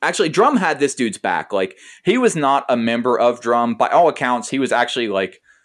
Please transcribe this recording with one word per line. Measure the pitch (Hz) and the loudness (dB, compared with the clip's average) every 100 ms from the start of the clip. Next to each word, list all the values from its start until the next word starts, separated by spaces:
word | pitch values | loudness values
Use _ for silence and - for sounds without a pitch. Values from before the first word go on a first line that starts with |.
Actually, | 151 180 170 | -4 0 0
Drum | 165 254 254 | 2 2 2
had | 180 147 | 0 0
this | 143 | -2
dude's | - 117 95 | 0 -4 -4
back. | 101 85 - | -4 -4 -2
Like, | 98 95 - - - | -2 -4 -6 -20 -6
he | - 240 | -2 2
was | 220 | 2
not | 165 139 139 - | 2 0 0 0
a | 120 | 0
member | 117 117 120 120 | 0 0 0 2
of | 120 117 | 2 0
Drum. | 117 120 120 | 0 0 0
By | 110 123 | 0 0
all | 147 170 | 4 2
accounts, | - 127 123 107 | 2 -2 -2 -4
he | 135 | -4
was | 127 | 0
actually, | 110 120 131 113 | 0 -2 -2 -2
like, | 98 95 - _ _ | -2 -4 -8 _ _